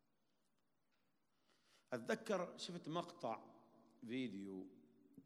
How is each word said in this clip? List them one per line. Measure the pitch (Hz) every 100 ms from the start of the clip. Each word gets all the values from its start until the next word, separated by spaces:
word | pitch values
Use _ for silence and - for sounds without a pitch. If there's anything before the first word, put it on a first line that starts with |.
| _ _ _ _ _ _ _ _ _ _ _ _ _ _ _ - - - -
أتذكر | 220 233 220 - 185 175 -
شفت | - 170 151
مقطع | 170 170 - 123 107 - - - - - - 117
فيديو | 127 123 98 98 95 - - - - - -